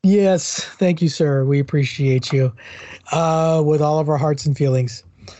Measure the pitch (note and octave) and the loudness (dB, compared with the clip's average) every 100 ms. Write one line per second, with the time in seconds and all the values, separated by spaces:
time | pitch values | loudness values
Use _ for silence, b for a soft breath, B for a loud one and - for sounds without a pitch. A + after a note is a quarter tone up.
0 | F#3+ G3+ G3 F3+ - - - - F3+ E3 | 4 4 4 2 -2 -10 -12 -2 0 2
1 | E3 - D3+ C#3 C3+ C#3+ C#3 D3+ C3 - | -2 0 0 2 2 0 0 -2 -2 -2
2 | C3+ C3 - C#3 B2+ - B B B B | 0 0 0 0 0 -4 B B B B
3 | - E3+ E3 D#3+ D#3+ D#3+ D3+ D3+ D3+ D#3 | -6 -2 0 0 2 2 2 2 2 0
4 | D3+ D3 D3+ C#3+ D3+ C3+ C#3 C3 B2 A2+ | 0 0 0 0 -2 0 0 0 -2 -8
5 | - _ B | -20 _ B